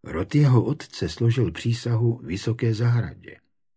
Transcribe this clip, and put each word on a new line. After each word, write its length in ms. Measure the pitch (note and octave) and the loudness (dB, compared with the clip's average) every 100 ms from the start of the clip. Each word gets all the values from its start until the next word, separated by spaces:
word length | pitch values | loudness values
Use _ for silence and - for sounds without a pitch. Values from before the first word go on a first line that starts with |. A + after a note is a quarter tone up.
Rod 320 | - D#2+ F#2+ D3 | -8 -6 0 4
jeho 280 | D3 B2 | 6 6
otce 460 | G#2+ D3 - - F2+ | 4 -4 -8 -8 -8
složil 420 | - A#2 A#2 G2 | 0 0 2 0
přísahu 680 | D#2 A#2+ A#2 A#2 A#2 A#2 A#2 | -2 -4 -4 -2 0 0 -2
vysoké 560 | - - - A2+ A2+ | -6 -6 -4 -2 -2
zahradě, 640 | G#2+ A#2+ A#2+ F2+ - - - _ _ _ | 0 2 2 -2 -10 -20 -20 _ _ _